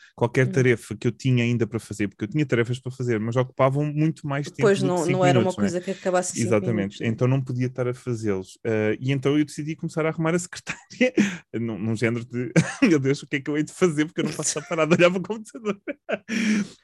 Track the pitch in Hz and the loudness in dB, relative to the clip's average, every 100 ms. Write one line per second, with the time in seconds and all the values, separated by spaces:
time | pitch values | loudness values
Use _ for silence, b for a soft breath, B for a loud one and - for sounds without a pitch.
0 | B - 120 - 127 135 127 113 - 104 | B -2 0 2 2 4 4 2 -2 -4
1 | 123 104 135 123 120 120 110 113 - 104 | -4 -2 2 2 2 2 0 -4 -6 -4
2 | 101 - 107 151 143 120 117 123 127 127 | -4 -4 -4 -2 0 2 0 -2 -6 -6
3 | 123 113 110 120 127 - 135 135 151 147 | -2 -2 0 0 0 2 2 2 -2 0
4 | 156 - 151 139 147 - 208 196 185 180 | 0 0 -4 -4 -6 0 2 4 2 0
5 | 165 185 180 - - - 196 175 180 190 | 2 4 4 4 2 0 0 -2 -6 -6
6 | 190 180 180 - 113 107 98 107 98 - | 0 0 0 -2 2 2 2 -2 -4 -4
7 | 117 113 127 135 131 123 127 127 123 123 | -4 0 2 0 -2 -4 -4 -2 -4 -4
8 | - 117 110 95 95 - 117 110 107 107 | -6 -4 -2 -2 -4 -8 -2 0 2 0
9 | 127 139 139 147 151 - 151 160 165 - | -2 0 2 2 0 -4 -8 -6 -6 -2
10 | 156 160 160 175 - - - - - - | -2 0 0 0 -4 -12 -12 -14 -10 0
11 | 254 - 202 175 _ - 117 113 110 110 | 0 2 0 -2 _ -6 -4 -4 -4 0
12 | 117 120 123 120 127 170 - - 247 156 | 0 -2 -6 -8 0 2 2 2 4 4
13 | 135 143 - 143 135 147 151 - 185 147 | 2 -2 -2 -6 -2 -2 -2 0 0 2
14 | 156 - 151 165 151 156 147 170 156 175 | -2 -2 -4 -2 -4 -6 -4 -2 2 6
15 | 175 185 165 226 220 277 214 196 - - | 4 4 -4 -8 -10 -10 -8 -8 -8 -12
16 | - 277 - 226 214 214 202 - | -6 -8 -4 -2 0 0 -2 -8